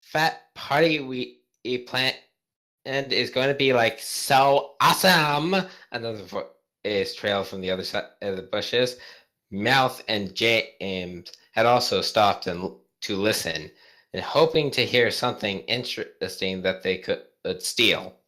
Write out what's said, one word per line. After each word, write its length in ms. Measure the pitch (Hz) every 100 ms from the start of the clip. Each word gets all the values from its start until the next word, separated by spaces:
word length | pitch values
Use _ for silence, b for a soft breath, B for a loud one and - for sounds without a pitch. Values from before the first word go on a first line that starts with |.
fat 520 | _ 151 156 - _ -
party 440 | - 143 165 156
we, 400 | 135 131 120 - _ _
we 160 | 110 123
plan, 340 | 123 127 131 - _ _ _ _ _ _ -
and 260 | 135 139
is 160 | 107 123
going 180 | - 131
to 60 |
be, 200 | 139 135
like, 260 | 127 113 -
so 760 | - - - 139 139 139 - -
awesome. 720 | 131 151 190 175 151 147 156 190 185 B B
Another 320 | 120 117 110
vo-, 260 | 92 98 - _ _ _
is 320 | - 104 95 -
trailed 320 | 104 101 95
from 140 | 98
the 100 | 92
other 120 | 92
side 220 | 90 104 - _
of 140 | 101 95
the 80 |
bushes. 540 | 92 107 104 120 123 - B B B _ _
Mouth 520 | 98 107 135 131 - -
and 280 | 107 98 92
James 960 | 113 113 - _ 95 95 90 87 85 - B
had 140 | - 113
also 360 | 123 - 98
stopped 460 | 90 - 104 92 -
and 140 | 87
l-, 200 | 90 - _ _
to 140 | - 101
listen, 560 | 101 107 - 78 78 _ b b b
and 100 | 92
hoping 460 | 90 - 160 165 147
to 140 | 127 117
hear 240 | 123 117
something 480 | - 127 113 107 98
interesting 1000 | - 120 120 - - - 92 - 95 92
that 220 | 92 92
they 140 | - 92
could, 260 | - 101 - _
could 180 | - 92
steal. 540 | - - 117 85 95 -